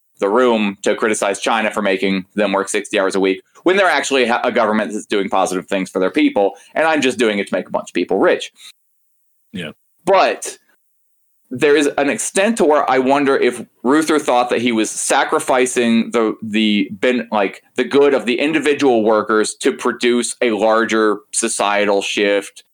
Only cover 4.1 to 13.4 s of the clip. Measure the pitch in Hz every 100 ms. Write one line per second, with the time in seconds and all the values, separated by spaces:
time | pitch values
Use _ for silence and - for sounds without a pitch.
4.1 | 143 117 120 127 117 110 107 104 107 -
5.1 | 107 98 98 90 92 87 98 92 95 92
6.1 | 151 147 - 98 - - - 160 156 127
7.1 | 113 117 101 98 92 - - - 90 87
8.1 | 92 170 127 - _ - - _ _ _
9.1 | _ _ _ _ 92 80 - _ _ -
10.1 | 190 139 98 - - _ _ _ _ _
11.1 | _ _ _ - 127 151 147 143 - 139
12.1 | 113 - - 202 233 170 147 - 131 127
13.1 | 143 139 135